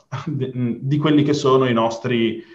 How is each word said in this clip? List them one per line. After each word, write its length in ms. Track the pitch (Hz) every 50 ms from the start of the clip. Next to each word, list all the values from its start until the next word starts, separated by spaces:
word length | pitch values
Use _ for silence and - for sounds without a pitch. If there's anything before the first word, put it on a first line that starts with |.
| _ _ 135
<laughs> 120 | - -
di, 520 | 170 143 127 127 127 123 127 123 117 113 -
di 180 | 135 135 151 151
quelli 240 | 160 156 151 147
che 100 | 143 147
sono 340 | 139 143 139 135 131 131 131
i 60 | 123
nostri, 680 | 117 113 117 117 - - - 123 123 113 113 110 107 - - -